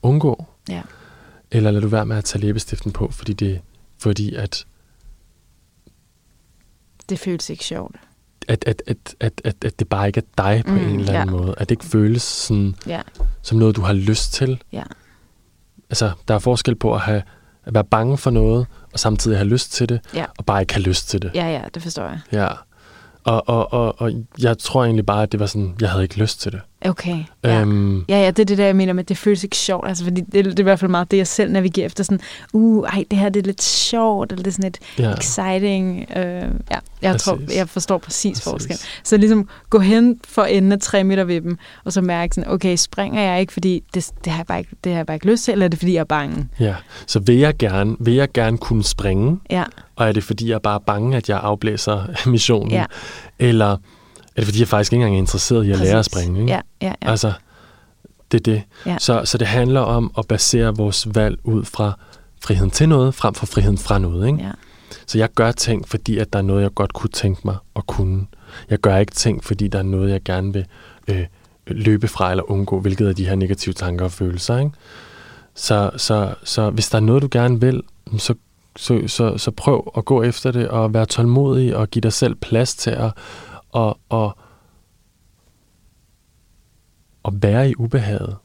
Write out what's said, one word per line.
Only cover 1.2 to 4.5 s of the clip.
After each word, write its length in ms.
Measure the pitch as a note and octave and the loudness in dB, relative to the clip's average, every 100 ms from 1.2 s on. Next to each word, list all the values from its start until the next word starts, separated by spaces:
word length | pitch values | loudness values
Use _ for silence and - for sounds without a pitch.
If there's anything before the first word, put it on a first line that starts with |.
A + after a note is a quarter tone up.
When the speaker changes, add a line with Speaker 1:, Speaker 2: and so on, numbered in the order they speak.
| - - _ | -20 -20 _
Speaker 1:
Eller 200 | A#2 G#2+ | 0 2
lad 100 | G#2 | 2
du 80 | G#2 | 0
være 180 | A2 G#2+ | 0 0
med 100 | A2 | -4
at 80 | |
tage 180 | - G#2+ | -4 -4
læbestiften 500 | G#2 G#2+ - - G#2 | -2 -2 -4 -8 -6
på, 160 | - - | -4 -6
fordi 220 | - - | -6 -8
det, 280 | G2+ G2 F#2 - _ - _ | -4 -2 -4 -10 _ -20 _
fordi 360 | A2 G2+ G#2 | -2 -2 -4
at 300 | - G#2 | -4 -6